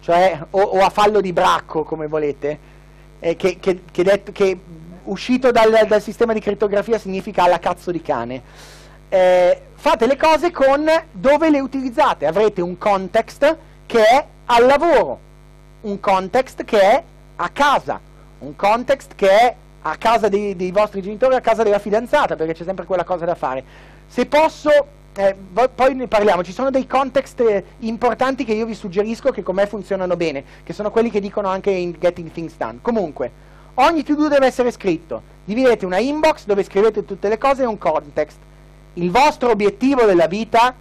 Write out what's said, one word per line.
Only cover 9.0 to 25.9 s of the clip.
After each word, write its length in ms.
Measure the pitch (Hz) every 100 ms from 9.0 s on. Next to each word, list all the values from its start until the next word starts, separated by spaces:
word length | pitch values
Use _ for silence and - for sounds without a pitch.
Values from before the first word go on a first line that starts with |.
| -
Eh, 540 | 190 185 180 180 185 -
fate 320 | - 285 320 233
le 120 | 277
cose 340 | 320 311 339
con 340 | - 269 277 311 320 330
dove 380 | 185 233 294 320
le 120 | 285
utilizzate. 640 | 269 269 254 226 262 175 147
Avrete 340 | 165 214 208
un 180 | 175 180
context 800 | 214 196 190 220 226 - 285 320 - - -
che 200 | 233 214
è 200 | 262 302 - -
al 200 | 240 247
lavoro, 540 | 285 339 277 160 110 - - - - - -
un 160 | 214 202
context 640 | - 190 190 247 262 - 311
che 160 | 220
è 220 | 190 262 - - - -
a 120 | 175
casa, 480 | - 294 240 147 101 - - - -
un 140 | 135 147
context 580 | 196 226 247 277 - -
che 140 | 196
è 260 | 196 247 - - -
a 120 | 156 156
casa 320 | 226 226 208
dei, 300 | 196 208 180
dei 140 | 185
vostri 300 | 180 214 196
genitori, 340 | 190 208 262 254
a 60 |
casa 220 | 226 220
della 160 | 220 202
fidanzata, 560 | 208 208 240 294 233 151
perché 180 | 160
c'è 120 | 160 170
sempre 180 | 190
quella 220 | 175 185 170
cosa 180 | 180
da 120 | 170 175
fare. 560 | 147 131 - - - - -
Se 220 | - 247
posso, 420 | 294 311 - 302 294 277 - - -
eh, 200 | 196 196 190
vo-, 180 | 185 254
poi 220 | - 262